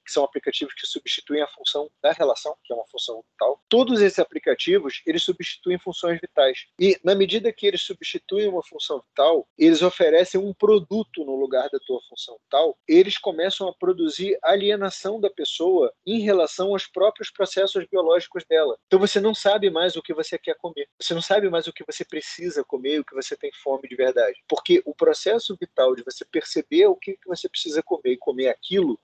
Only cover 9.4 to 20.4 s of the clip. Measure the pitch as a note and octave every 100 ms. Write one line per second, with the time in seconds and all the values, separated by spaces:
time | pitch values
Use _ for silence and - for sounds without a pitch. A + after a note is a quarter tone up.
9.4 | - - D#3+ D#3 F3+ - E3 D#3+ F3+ F#3+
10.4 | G3+ - G#3 G#3+ D#3 G#3+ - E3+ C#3 C3+
11.4 | C3 B2+ C#3 C3+ - B2 _ A#2+ - A2+
12.4 | - C#3 D#3+ - - E3 G3 - G3+ D#3+
13.4 | F#3+ - F#3 - F#3 F3+ D#3+ F3 G3 -
14.4 | D#3+ G3 G3+ G#3 F#3+ - F#3+ A3 G3+ -
15.4 | D3 - F3 F3+ A#2+ - F#3 A3+ G#3 F#3+
16.4 | D#3 - G3 F#3+ - F3+ G#3 - A3 -
17.4 | F#3 F#3 G3 G3 E3 F#3+ E3 E3+ - F3+
18.4 | - D#3+ D3 A2 - F#3 G3+ G#3 G#3+ G#3
19.4 | G3+ G#3 G3 D#3+ F3+ D#3+ - D#3 D#3 E3+